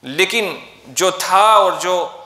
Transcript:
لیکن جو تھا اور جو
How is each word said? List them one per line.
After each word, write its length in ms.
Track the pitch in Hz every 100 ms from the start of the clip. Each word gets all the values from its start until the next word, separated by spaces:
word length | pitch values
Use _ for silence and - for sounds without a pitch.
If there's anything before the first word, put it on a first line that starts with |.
لیکن 560 | 120 143 190 226 196 156 - - -
جو 240 | 127 185
تھا 420 | 185 - 185 214
اور 200 | 214 190
جو 360 | - 175 180 156 -